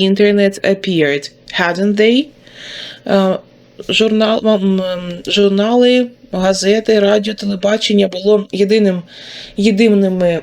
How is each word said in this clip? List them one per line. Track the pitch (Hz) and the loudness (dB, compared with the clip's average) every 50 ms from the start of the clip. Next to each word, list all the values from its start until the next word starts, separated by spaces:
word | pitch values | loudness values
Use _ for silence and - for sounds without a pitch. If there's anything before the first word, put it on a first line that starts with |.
| 190 190 | 2 0
internet | 196 202 208 208 208 202 202 196 196 - - | 2 2 2 2 2 2 0 0 -2 -2 -2
appeared, | - 196 196 - 190 180 165 151 143 143 143 147 - - - _ - - - | -2 -2 -2 -4 -4 -2 0 0 0 0 -4 -6 -10 -18 -20 _ -10 -6 -4
hadn't | 180 175 170 180 196 208 202 | -2 -2 -2 -2 -2 0 2
they? | 208 214 226 240 262 302 294 - _ _ - - - - - - - - - - - - | 2 2 2 2 2 0 -4 -10 _ _ -20 -20 -20 -20 -18 -18 -16 -18 -18 -20 -14 -4
Е, | - 196 196 190 190 190 - - _ _ _ _ _ _ - - - | -2 0 2 2 0 -2 -4 -8 _ _ _ _ _ _ -14 -8 -6
журнал-, | 185 - 220 220 214 214 220 214 226 - - | -2 0 0 0 2 0 0 0 0 0 0
м, | 214 220 196 190 196 190 190 | 0 0 2 2 0 0 0
м, | 185 185 180 180 180 175 175 180 - | -2 -4 -6 -8 -8 -10 -12 -12 -8
журнали, | - - 208 208 202 196 196 202 220 240 247 247 247 247 254 247 240 - - - - | -4 0 2 2 2 2 0 0 2 2 2 4 4 4 2 0 -2 -6 -14 -14 -10
газети, | - 185 185 190 196 190 185 196 208 220 214 - 220 208 | -6 -2 0 0 0 0 0 0 0 2 2 2 2 2
радіо, | 202 196 208 214 202 220 208 | 4 2 2 0 0 -4 -6
телебачення | - 208 202 202 185 196 202 214 226 - - 208 202 196 | -6 -6 -6 -4 -2 -2 -2 -2 -2 0 0 2 2 0
було | 185 180 180 190 202 214 208 202 - | 0 -2 -2 0 2 2 2 0 -4
єдиним, | - 185 202 196 214 220 208 196 185 175 170 - - - - - - - - - - | -2 -2 0 2 2 2 2 2 0 -2 -8 -12 -18 -20 -20 -20 -20 -20 -20 -10 -6
єдиними, | - 196 226 202 196 233 220 208 202 196 190 185 185 180 175 170 160 | -2 0 0 2 4 4 4 4 2 2 0 0 0 0 0 0 -2